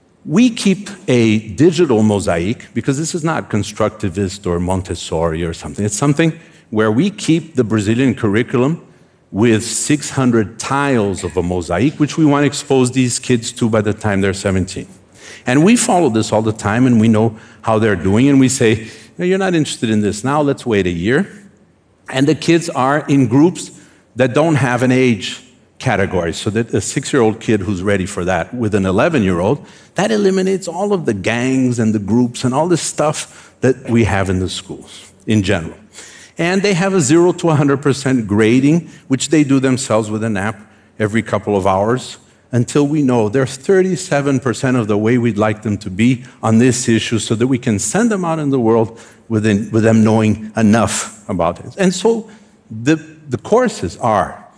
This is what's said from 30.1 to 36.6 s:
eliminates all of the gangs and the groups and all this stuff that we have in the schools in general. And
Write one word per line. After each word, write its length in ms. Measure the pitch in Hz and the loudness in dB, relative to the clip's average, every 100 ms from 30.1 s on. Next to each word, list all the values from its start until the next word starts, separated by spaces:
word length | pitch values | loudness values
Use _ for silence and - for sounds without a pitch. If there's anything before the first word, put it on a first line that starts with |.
eliminates 560 | 214 196 190 185 190 175 | 0 0 0 0 -2 -4
all 240 | 170 202 | -6 -2
of 120 | 196 | -2
the 100 | 143 | -2
gangs 680 | 101 101 117 131 131 127 117 | -4 -2 -2 0 0 0 0
and 120 | 110 | 0
the 60 | 107 | 0
groups 460 | 95 120 123 - | 0 0 0 -2
and 100 | 127 | -2
all 140 | 131 175 | 0 0
this 120 | 160 | -2
stuff 720 | - - 151 - - - - _ | -2 -2 -2 -2 -10 -18 -20 _
that 300 | 127 131 - | 0 0 0
we 140 | 113 | 0
have 260 | 98 98 95 | 2 0 0
in 80 | 92 | -2
the 100 | 90 | -4
schools 640 | - - 73 - - - _ - | -8 -12 -16 -18 -20 -20 _ -2
in 160 | 110 | 0
general. 340 | 92 92 82 - - - - - - - | 2 -2 -4 -14 -20 -20 -20 -20 -12 -4
And 220 | 170 196 | -2 0